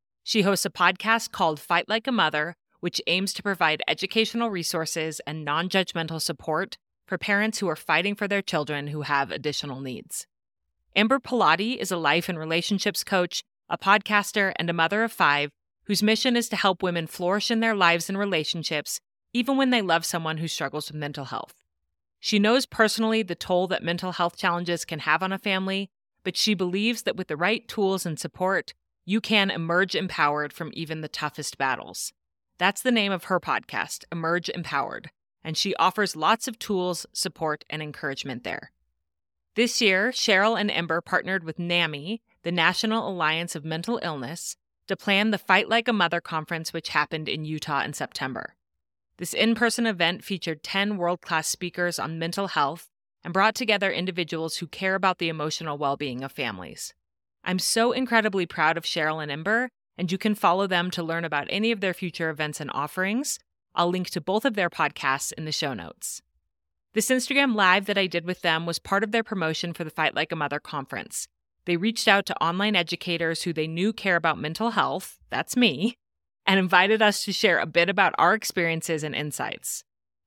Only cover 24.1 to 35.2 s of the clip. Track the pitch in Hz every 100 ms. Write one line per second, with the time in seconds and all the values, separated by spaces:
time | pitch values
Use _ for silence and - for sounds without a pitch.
24.1 | - 175 - 190 175 175 170 - 156 151
25.1 | 160 185 190 208 190 190 190 196 _ _
26.1 | _ 185 - - 196 180 190 226 220 -
27.1 | - 180 151 180 233 - - 196 190 175
28.1 | 151 - - 185 185 - - _ _ -
29.1 | 214 - 214 196 - 165 175 190 165 185
30.1 | - 147 147 147 - 165 - 156 160 147
31.1 | - 151 - 143 - 135 123 - - -
32.1 | - _ _ _ - 180 - 254 240 202
33.1 | 185 - 185 - 120 - 104 - - -
34.1 | 170 165 175 170 - 165 143 - - -
35.1 | _